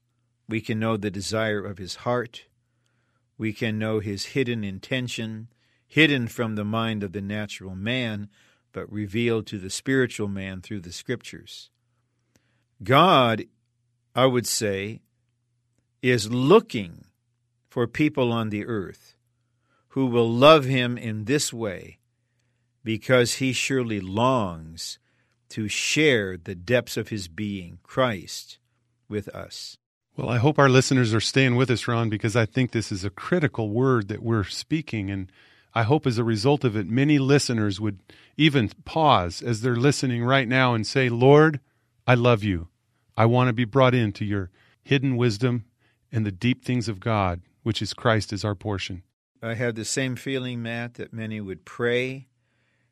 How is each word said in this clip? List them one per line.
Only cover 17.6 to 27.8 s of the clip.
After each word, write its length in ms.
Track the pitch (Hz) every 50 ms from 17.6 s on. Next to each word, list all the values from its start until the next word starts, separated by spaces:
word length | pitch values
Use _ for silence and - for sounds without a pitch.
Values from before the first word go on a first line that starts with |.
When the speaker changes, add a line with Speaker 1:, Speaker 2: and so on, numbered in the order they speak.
| _ _
Speaker 1:
for 180 | - 127 120
people 460 | 113 - - 156 151 147 139 127 120
on 160 | 117 117 113 107
the 160 | 101 104 101
earth 520 | - 117 104 90 - - _ _ _ _ _ _ _ _ _ _ _ _ _ _ _ _ _ _ _
who 180 | - 135 135
will 240 | 127 117 120 117 113
love 340 | 117 120 135 151 160 156 135
him 320 | 127 135 127 123 123 123
in 300 | 113 127 113 107 107 104
this 260 | 104 139 151 - -
way, 460 | - 117 113 101 90 82 80 80 85 _ _ _ _ _ _ _ _ _ _ _ _ _ _ _ _ _ -
because 500 | 110 113 104 - - 131 123 120 117 -
he 180 | - 135 131
surely 480 | 120 - - - 135 131 123 113 107 101
longs 1000 | 92 92 101 107 120 131 135 123 104 90 85 80 80 80 82 85 - - - _ _ _ _ _ _ _ _ _ _ -
to 180 | - 110 107 104
share 680 | - - - - - 147 156 151 127 110 101 95 92
the 180 | 87 85 - 98
depths 420 | 87 90 95 123 123 120 - -
of 120 | 120 107 -
his 200 | 113 104 90 87
being, 500 | 80 80 107 104 101 95 87 87 87 90